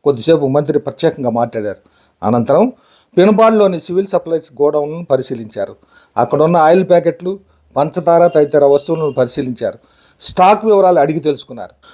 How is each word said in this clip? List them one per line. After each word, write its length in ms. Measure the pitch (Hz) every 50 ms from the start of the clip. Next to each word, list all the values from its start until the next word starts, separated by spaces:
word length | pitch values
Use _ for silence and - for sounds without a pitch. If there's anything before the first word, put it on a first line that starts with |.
| -
కొద్దిసేపు 420 | 143 139 117 110 160 165 151 143
మంత్రి 320 | 131 135 147 143 151 147 151
ప్రత్యేకంగా 520 | - 139 - - 165 160 - 147 131 117
మాట్లాడారు. 460 | 113 117 120 113 117 113 104 104 95 - _ _ _ _ _ _ _ -
అనంతరం 500 | 85 107 123 120 113 - 139 170 226 254 - _ _ _ _ _ _ _ - 180
పెనుపాడులోని 640 | 185 214 208 214 226 226 226 214 208 190 175 160
సివిల్ 260 | - - 175 190 196
సప్లైస్ 460 | 196 190 170 - 165 165 156 - -
గోడౌన్లను 520 | 131 131 143 147 151 151 147 151 156 170 170
పరిశీలించారు. 720 | - 135 127 123 - 131 113 113 107 - 104 98 98 104 _ _ _ _ _ _ _ -
అక్కడున్న 400 | 107 120 - - 143 156 160 175
ఆయిల్ 320 | 170 156 156 175 190 185 170
ప్యాకెట్లు, 520 | 175 170 165 170 165 - 175 185 196 196 _ _ _ _ _ _ -
పంచదార 500 | 135 151 156 - 180 - 175 170 170 170
తదితర 380 | 170 - 156 147 143 151 147 143
వస్తువులను 480 | 139 143 143 - - 165 160 156 143
పరిశీలించారు. 680 | 123 131 123 117 - 147 127 127 117 - 117 98 - - _ _ _ _ _ _ _ -
స్టాక్ 440 | - - - - 185 196 214 196 220
వివరాలు 340 | 220 208 196 190 185 180 160
అడిగి 220 | 143 151 151 160
తెలుసుకున్నారు. 500 | 131 151 143 - - - 123 113 92 - _ _ _ _